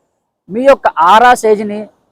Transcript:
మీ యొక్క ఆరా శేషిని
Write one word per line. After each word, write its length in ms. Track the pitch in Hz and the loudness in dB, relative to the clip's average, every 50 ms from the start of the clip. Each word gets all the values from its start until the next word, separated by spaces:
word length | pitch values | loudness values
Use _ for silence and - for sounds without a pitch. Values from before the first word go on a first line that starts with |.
| _ _ _ _ _ _ _ _ _ - 185 | _ _ _ _ _ _ _ _ _ -12 -8
మీ 100 | 233 262 277 | -2 0 0
యొక్క 160 | 269 - - - - - 165 180 | 0 0 -2 -6 -2 0 2 2
ఆరా 240 | 202 220 240 247 247 - - | 4 4 4 2 2 0 0
శేషిని 380 | 220 214 202 220 208 208 208 214 202 _ _ _ _ | -2 -2 -2 -4 -8 -10 -12 -14 -16 _ _ _ _